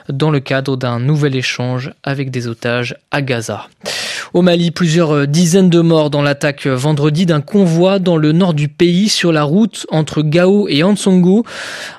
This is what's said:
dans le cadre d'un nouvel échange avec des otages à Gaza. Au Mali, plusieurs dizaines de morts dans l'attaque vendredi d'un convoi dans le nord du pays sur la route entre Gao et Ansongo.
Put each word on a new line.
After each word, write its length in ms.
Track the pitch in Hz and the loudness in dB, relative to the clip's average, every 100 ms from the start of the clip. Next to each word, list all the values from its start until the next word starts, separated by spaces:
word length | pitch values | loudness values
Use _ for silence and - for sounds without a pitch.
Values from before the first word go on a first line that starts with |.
| - | -10
dans 220 | 139 151 | -4 0
le 80 | 147 | 0
cadre 380 | 131 135 139 131 | -2 -4 -2 -4
d'un 220 | 127 120 | -4 -4
nouvel 360 | 127 151 147 131 | -2 0 0 -2
échange 560 | 123 - 123 127 135 - | -4 -6 -4 -4 -8 -10
avec 280 | - 139 135 | -8 -6 -6
des 160 | 127 120 | -6 -8
otages 480 | 113 120 120 120 - _ | -6 -4 -4 -4 -10 _
à 100 | 147 | -4
Gaza. 460 | 135 120 113 101 - _ - - - - - | -2 -4 -4 -10 -12 _ -12 -10 -10 -10 -4
Au 80 | 175 | 0
Mali, 300 | 180 175 170 | 2 2 0
plusieurs 560 | - 175 160 160 147 143 | 0 0 0 0 0 0
dizaines 420 | 151 175 185 185 | 2 2 4 4
de 120 | 170 | 4
morts 280 | 165 165 151 | 4 2 2
dans 120 | 147 | 0
l'attaque 440 | 143 139 147 139 143 | -2 0 -4 -4 -4
vendredi 600 | 127 143 151 151 151 185 | -2 0 0 0 2 2
d'un 160 | 156 | 0
convoi 580 | 139 208 185 160 180 196 | 0 0 2 4 2 2
dans 160 | 185 165 | 0 2
le 160 | 151 | 2
nord 220 | 160 190 | 2 2
du 140 | 151 147 | 0 -2
pays 400 | - 175 175 208 | 0 2 2 0
sur 220 | - 175 | 0 0
la 100 | 160 | 0
route 420 | 147 170 226 - - | 0 2 0 -2 -4
entre 320 | 156 151 - | -2 -2 -2
Gao 460 | 151 160 180 202 208 | 0 2 4 2 2
et 140 | 143 | 0
Ansongo. 600 | 180 202 - 185 180 202 233 - - - - | 2 0 2 2 4 2 0 -10 -14 -14 -16